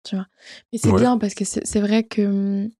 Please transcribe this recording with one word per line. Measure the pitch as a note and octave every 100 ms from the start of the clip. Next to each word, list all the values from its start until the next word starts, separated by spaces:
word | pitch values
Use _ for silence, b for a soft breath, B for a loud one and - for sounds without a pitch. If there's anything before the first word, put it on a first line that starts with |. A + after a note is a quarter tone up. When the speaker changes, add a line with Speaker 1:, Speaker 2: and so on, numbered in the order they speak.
Speaker 1:
Tu | - F#3+
vois. | F#3+ B B B _
Mais | A3+
c'est | A#3+
Speaker 2:
Ouais. | G3
Speaker 1:
bien | B3 A#3+
parce | G#3 -
que | G3
c'est, | - -
c'est | G#3+
vrai | G3+ A3
que, | A3+ -
hum, | G3+ G3 G3 G3 G#3